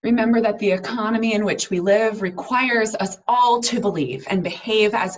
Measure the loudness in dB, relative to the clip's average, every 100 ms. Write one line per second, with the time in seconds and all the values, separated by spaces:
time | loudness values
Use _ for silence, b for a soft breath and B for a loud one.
0 | 2 2 4 4 2 0 0 0 -2 -4
1 | -2 0 0 0 0 -2 -2 -2 2 2
2 | 2 0 -6 -6 -4 -2 0 0 0 -2
3 | -6 -6 -2 4 4 4 0 -2 -2 -2
4 | -4 -6 -4 -2 -2 -8 -2 2 2 0
5 | -4